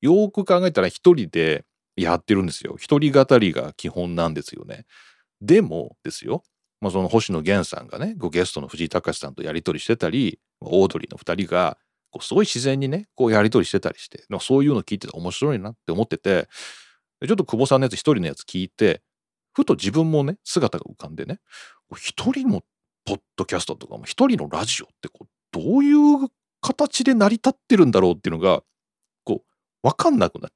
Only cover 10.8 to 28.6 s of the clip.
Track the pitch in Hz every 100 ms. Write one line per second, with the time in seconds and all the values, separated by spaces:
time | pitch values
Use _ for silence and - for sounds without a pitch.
10.8 | 98 - - - - 87 92 90 85 -
11.8 | _ _ _ - - 151 110 - 131 135
12.8 | 135 160 - - 123 110 107 113 90 98
13.8 | - - - - _ 98 - 135 143 127
14.8 | - 104 - - 87 - 143 127 98 117
15.8 | - 85 113 - 98 90 - - - -
16.8 | - _ _ _ - 208 - 113 131 135
17.8 | 131 95 - 127 85 69 - 95 92 -
18.8 | 107 78 _ _ _ _ _ - - -
19.8 | 98 143 160 156 139 196 - - 131 -
20.8 | - - 73 78 67 185 _ - - _
21.8 | _ - - - - 269 262 101 - _
22.8 | _ _ - 98 _ - 92 90 - -
23.8 | - 57 - - 269 233 78 80 110 -
24.8 | - _ - - - _ _ 175 147 247
25.8 | 285 294 294 294 269 - _ _ - 262
26.8 | 294 - 269 240 202 226 - - - 214
27.8 | 143 101 92 82 - 80 92 85